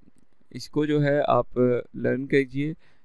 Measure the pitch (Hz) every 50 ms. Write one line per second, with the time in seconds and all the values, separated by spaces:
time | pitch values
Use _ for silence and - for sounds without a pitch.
0 | - - - - - - - - - - - 123 - - - 147 151 151 147 151
1 | 147 143 143 147 - - 123 123 120 - - 120 123 123 123 117 - - - -
2 | 120 123 123 123 139 135 151 139 139 127 131 139 143 151 160 - - - - -